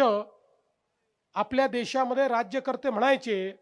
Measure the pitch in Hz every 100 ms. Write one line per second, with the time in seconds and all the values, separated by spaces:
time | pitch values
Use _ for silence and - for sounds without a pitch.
0 | 247 208 208 _ _ _ _ _ _ _
1 | _ _ _ 185 208 254 269 240 226 262
2 | 254 262 262 233 196 262 262 254 277 214
3 | 262 269 240 196 190 190